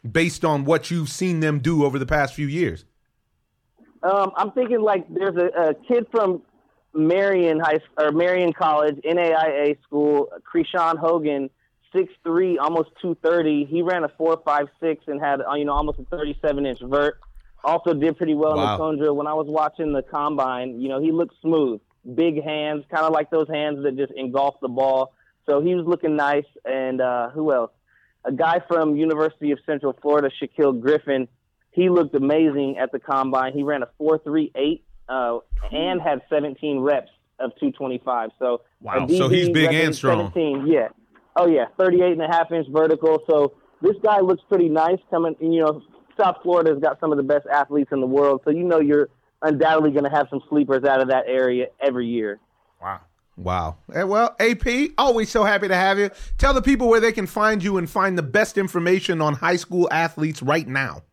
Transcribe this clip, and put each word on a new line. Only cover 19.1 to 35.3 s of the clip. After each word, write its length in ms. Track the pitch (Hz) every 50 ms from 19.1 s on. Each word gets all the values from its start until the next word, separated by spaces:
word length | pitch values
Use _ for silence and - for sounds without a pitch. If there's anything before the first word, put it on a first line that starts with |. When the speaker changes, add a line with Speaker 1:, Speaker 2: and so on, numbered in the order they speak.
| 147
Speaker 2:
When 100 | 143 147
I 80 | 151 151
was 120 | 156 151 143
watching 440 | 151 156 156 151 - - 160 151
the 100 | 143 139
combine, 760 | 131 - - 147 147 151 151 139 131 131 127 123 127 131 120 117
you 80 | 127 135
know, 120 | 135 135
he 100 | 151 165
looked 240 | 160 165 170 - _ _
smooth. 380 | - 160 165 156 147 127 110 107 _ _ _ _ _ 123 127
Big 280 | 160 165 170 151 151
hands, 420 | 147 156 151 151 151 151 151 147 139 _
kinda 200 | 175 156 160 160
like 220 | 160 151 151 -
those 180 | 165 160 156 143
hands 340 | 156 147 151 151 147 139
that 140 | 139 143 131
just 160 | 135 139 131
engulf 420 | - 131 131 127 123 139 139 139 139 _
the 60 | 139 127
ball. 440 | 120 131 135 135 131 131 131 131 _ _ _ _ _ _ _
So 140 | - 143 143
he 140 | 151 175 180
was 100 | 180 160
looking 280 | 165 175 165 - 160 151
nice. 300 | 147 143 143 147 143 147 _ _ - _
And, 360 | - 131 135 131 131 131 127
uh, 300 | 127 127 123 123 117 120
who 220 | 135 156 156 156
else? 200 | 139 123 113 - _ _ _ _ _ _ _ _ _ _ -
A 80 | 123
guy 280 | 139 127 165 160 170 180 175 -
from 280 | 170 165 156 156 147
University 540 | 147 160 160 156 151 156 156 - _ 151 147
of 80 | 143 127 _
Central 260 | - 156 139 147 135 131 _
Florida, 300 | - 147 147 151 143 135 - -
Shaquille 400 | 143 127 _ - 147 139 131 120
Griffin, 460 | 117 135 151 151 - 147 139 131 127 120 _ _ _ _ _ _ _ _
he 160 | _ 175 180 185
looked 240 | 180 175 160 139 -
amazing 640 | 139 135 139 147 160 160 156 139 143 139 135 135 90
at 140 | 131 127
the 60 | - 127
combine. 520 | _ - 139 135 135 131 131 131 131 131
He 100 | 131 147
ran 200 | 139 143 147 135
a 60 | 123 - _ _
four 200 | 151 156 156 156
three 340 | _ 151 147 160 151 - _
eight, 300 | 127 139 151 165 - _ _ - - - -
uh, 300 | 131 131 123 120